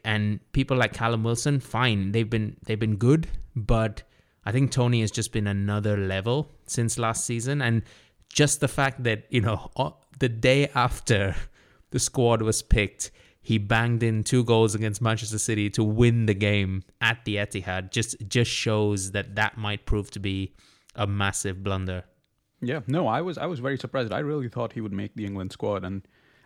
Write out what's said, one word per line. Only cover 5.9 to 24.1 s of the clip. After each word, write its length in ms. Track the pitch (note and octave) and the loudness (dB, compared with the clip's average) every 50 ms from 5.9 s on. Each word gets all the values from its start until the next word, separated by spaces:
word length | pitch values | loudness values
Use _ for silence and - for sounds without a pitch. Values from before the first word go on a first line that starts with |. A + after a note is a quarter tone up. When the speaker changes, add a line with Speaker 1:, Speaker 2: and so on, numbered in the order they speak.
| G#2 | 0
Speaker 1:
level 520 | G2+ G2 F#2+ F#2+ F#2+ F#2+ A#2 B2+ D3 D3+ - - - _ | 0 0 -2 -2 -2 -2 0 0 -2 -2 -4 -10 -18 _
since 300 | - - B2 A#2 A2 - | -6 -2 -2 0 0 0
last 280 | A#2+ A#2 A2+ A2+ - - | -2 -2 -2 -2 -2 -4
season. 360 | - A#2+ A#2 A2+ C3 C#3+ D3 | -4 -4 -4 -2 -2 -2 0
And 200 | C3 A#2 A2+ A2 G#2 - - - - _ _ _ _ - | 2 2 2 0 0 -4 -10 -20 -20 _ _ _ _ -2
just 300 | - - D3 D3 - - | 2 4 4 4 4 2
the 80 | D3 C3 | -2 -2
fact 340 | - D3 C3+ C#3 C3 - B2 | 0 0 0 0 -2 -2 -2
that, 220 | A#2 A2 G#2+ - - | -2 -2 -2 -2 -2
you 120 | B2+ A#2+ | 0 2
know, 300 | G#2+ A#2+ G#2 - - - - | 2 2 0 -2 -4 -6 -4
o-, 220 | - C3+ D#3 - _ _ _ - - | -4 -4 -4 -6 _ _ _ -6 -2
the 100 | C3+ B2 | -2 -2
day 400 | A2+ A2+ A2+ B2+ C3 C#3+ C#3+ C#3+ - | 0 2 4 4 6 6 4 2 2
after 600 | B2+ B2 A#2+ - - - - A#2 G2 G2 G2 - - - - - _ _ _ _ _ _ _ | 0 0 0 -2 -2 0 2 2 2 2 0 -2 -4 -4 -6 -10 _ _ _ _ _ _ _
the 80 | - B2+ | -4 -2
squad 420 | - - - C3+ A#2+ A#2 A#2 A2+ | -2 -2 0 2 4 4 4 4
was 200 | A2 A2 A2 - | 2 0 0 0
picked, 500 | - - - A2+ G2+ F#2 - - - - - - - _ _ _ | 2 4 4 4 4 2 -2 -8 -12 -12 -14 -20 -20 _ _ _
he 160 | - - A2+ | -2 0 0
banged 460 | G#2+ G2+ G2 A2+ A2+ A#2 A#2+ A#2+ A2+ A#2 | 0 0 2 0 2 2 2 0 2 0
in 220 | A2+ A2 A2 G#2 | 0 0 0 0
two 180 | - C3 B2+ A#2 | 2 2 2 4
goals 320 | A#2 A#2 A2 A2+ G#2+ A2 | 4 4 4 4 4 2
against 260 | G#2 A2 A2 G#2 - | 0 -2 -4 -2 -2
Manchester 360 | A#2+ A2 A2 G#2+ A2 G#2+ A2 | 0 0 0 -2 -4 -4 -4
City 320 | G#2 - - A2 G#2+ G#2 G#2 | -4 -2 0 0 0 0 0
to 120 | - - | 0 0
win 440 | A2 G#2+ G#2+ A2+ A#2+ A#2+ A#2 A#2 A2+ | 0 2 4 6 6 6 6 4 4
the 80 | G#2 G2+ | 2 2
game 500 | G2 G#2+ G2+ G#2 G2+ G2 F#2+ F#2+ F#2+ - _ _ - | 2 2 2 2 2 0 0 -2 -4 -8 _ _ 0
at 240 | A#2 A2+ A#2 A#2+ - | 0 0 0 0 -2
the 140 | G#2+ G2+ | -4 -4
Etihad 540 | G2+ G#2 - - G2 F2 F#2 F#2 F#2 F#2+ G2 | -2 -4 -4 -6 -6 -6 -6 -6 -6 -6 -4
just, 260 | - A#2 A2 - - - A2 | -2 -2 -2 -2 -4 -10 -6
just 240 | F#2+ - B2 A#2 - | -2 0 2 2 2
shows 600 | - - - A#2 A2 G#2+ G#2+ G#2 G#2 G2 F#2+ G2 | 0 -2 -2 0 2 2 2 2 0 -2 -4 -4
that 240 | F#2+ G2+ G2 G#2 G2+ | -4 -4 -6 -4 -2
that 220 | G#2+ G#2+ G#2 - | 0 0 0 -2
might 280 | A2 G#2 G#2 G#2 G2+ _ | -4 -6 -6 -6 -4 _
prove 260 | - A2+ G#2 G2 - | -2 0 0 -2 -4
to 80 | - G#2 | -8 -6
be 340 | G2 G2 F#2+ F#2+ F#2+ - - - _ _ _ _ _ _ - | -4 -4 -4 -4 -4 -6 -8 -14 _ _ _ _ _ _ -6
a 120 | - G#2 | -4 -2
massive 560 | G2+ G2+ G2+ G2 G2 - - - G2 F#2 F#2+ G2 | -2 0 0 0 0 -2 -2 -4 -6 -6 -6 -4
blunder. 400 | G2+ G2 F#2+ F#2 F#2 F2+ F2+ - _ _ _ _ _ _ _ _ _ _ _ | -4 -2 -2 -2 -4 -6 -8 -10 _ _ _ _ _ _ _ _ _ _ _
Speaker 2:
Yeah, 220 | B2 A#2+ D3 D#3+ - | -6 -4 -4 -4 -4
no, 200 | B2 C#3 F3 D#3+ | -2 -2 0 0
I 140 | A2+ A2+ C#3 | 0 0 0
was, 160 | E3+ F#3 D#3 | -2 -4 -6
I 80 | - - | -6 -6
was 140 | F3 E3+ A#2 | -6 -6 -4
very 180 | B2 C#3 C#3 | -4 -4 -4
surprised. 340 | - - A#2+ - C3+ A#2+ G#2+ | -4 -6 -4 -4 -4 -2 -2